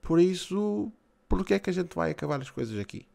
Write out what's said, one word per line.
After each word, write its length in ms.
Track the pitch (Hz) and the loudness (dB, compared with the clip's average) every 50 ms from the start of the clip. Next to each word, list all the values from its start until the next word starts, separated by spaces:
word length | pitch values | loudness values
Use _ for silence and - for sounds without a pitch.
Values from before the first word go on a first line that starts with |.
| - | -2
Por 160 | - 165 165 | 2 6 6
isso, 720 | 175 185 190 170 - - 185 196 208 208 208 208 208 220 220 _ _ _ _ _ _ _ | 6 6 4 -2 -6 -4 -4 -2 -2 -2 -2 -2 -4 -6 -8 _ _ _ _ _ _ _
porquê 260 | - 185 185 - 202 | 0 0 2 2 2
é 40 | 196 | 2
que 120 | 196 - | 2 0
a 20 | 185 | -2
gente 220 | 180 180 170 - | -2 -2 -4 -2
vai 160 | 170 82 160 | -2 -2 -2
acabar 300 | 151 - - 147 147 139 | -2 -2 -4 -4 -4 -4
as 100 | 135 - | -6 -8
coisas 280 | - - 131 113 110 104 | -6 -6 -6 -4 -4 -6
aqui? 280 | 101 - - - - _ _ | -6 -6 -10 -16 -16 _ _